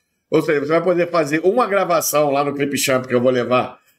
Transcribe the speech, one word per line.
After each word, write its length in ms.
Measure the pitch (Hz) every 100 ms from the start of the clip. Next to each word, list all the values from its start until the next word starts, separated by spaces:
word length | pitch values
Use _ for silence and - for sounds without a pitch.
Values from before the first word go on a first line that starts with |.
| _ _ _
Ou 100 | 156
seja, 160 | 156 143
você 80 | 139
vai 160 | 165
poder 260 | 180 175 170
fazer 320 | 170 143 156
uma 220 | 175 240 220
gravação 640 | 196 175 165 - 147 147
lá 140 | 139
no 100 | 143
Clipchamp 540 | 143 143 135 - 127 123
que 80 | 123
eu 60 |
vou 100 | 123
levar 480 | 127 113 123 107 - _